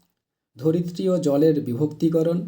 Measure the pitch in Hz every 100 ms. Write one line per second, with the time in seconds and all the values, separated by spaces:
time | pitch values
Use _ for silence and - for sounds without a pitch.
0 | _ _ _ _ _ 120 156 170 170 -
1 | 190 180 147 139 160 147 120 123 151 -
2 | 165 165 165 175